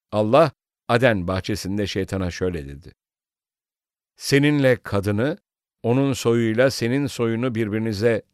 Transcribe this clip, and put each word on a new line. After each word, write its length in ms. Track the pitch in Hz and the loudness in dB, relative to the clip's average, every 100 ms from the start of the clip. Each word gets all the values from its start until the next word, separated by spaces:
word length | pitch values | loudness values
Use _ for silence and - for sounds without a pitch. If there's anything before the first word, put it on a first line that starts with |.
| _ | _
Allah 400 | 107 107 131 165 - _ _ - | -2 2 4 4 0 _ _ -2
Aden 400 | 120 123 107 87 | 2 2 2 0
bahçesinde 580 | 92 - 104 90 101 101 | -4 -4 -6 -4 -4 -4
şeytana 440 | - 92 95 92 | -4 -4 -4 -4
şöyle 380 | 85 92 87 69 | -4 -4 -4 -8
dedi. 240 | 69 - - _ _ _ _ _ _ _ _ _ _ _ _ | -14 -18 -20 _ _ _ _ _ _ _ _ _ _ _ _
"Seninle 600 | - 139 143 147 135 120 | 0 2 4 4 4 2
kadını, 640 | - 101 98 104 131 175 _ _ _ _ | 0 -2 0 0 -2 -4 _ _ _ _
onun 300 | 131 131 139 | -2 0 0
soyuyla 580 | 127 120 117 113 110 135 | 0 0 2 2 2 2
senin 360 | - 117 131 143 | 0 -2 -2 -2
soyunu 480 | - 117 113 127 | -2 -2 -2 -2
birbirinize 680 | 113 110 107 113 101 117 110 - | -2 -2 -2 -4 0 0 0 -4